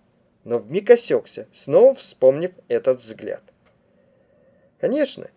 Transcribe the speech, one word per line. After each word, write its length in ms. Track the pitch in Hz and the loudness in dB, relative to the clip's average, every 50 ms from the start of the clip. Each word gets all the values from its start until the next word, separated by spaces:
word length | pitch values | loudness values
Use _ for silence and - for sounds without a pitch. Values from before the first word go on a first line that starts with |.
| _ _ _ _ _ _ _ _ _ | _ _ _ _ _ _ _ _ _
но 160 | 113 120 117 | -6 -6 -6
вмиг 320 | 104 110 151 208 202 247 | -6 -6 -6 -2 4 4
осёкся, 560 | 233 233 - - 143 110 - - - 117 110 - | 4 4 4 0 -2 -4 -4 -8 -14 -18 -18 -18
снова 440 | _ - - 135 147 185 240 269 254 | _ -18 -6 0 4 4 6 4 4
вспомнив 560 | - - - - - 131 135 135 151 175 180 - - _ | 0 -8 -18 -4 2 2 2 4 2 -4 -8 -10 -16 _
этот 320 | - 120 113 - 131 127 127 | -4 -4 -2 0 -2 -2 -4
взгляд. 400 | 113 110 110 101 104 98 - - - _ _ _ _ _ _ _ _ _ _ _ _ _ _ _ _ _ _ _ _ _ _ _ _ _ _ _ | -6 -14 -18 -14 -12 -12 -12 -12 -16 _ _ _ _ _ _ _ _ _ _ _ _ _ _ _ _ _ _ _ _ _ _ _ _ _ _ _
Конечно, 520 | - 185 254 302 285 - - - - - - | -4 -4 -2 -2 -4 -4 -6 -12 -18 -20 -20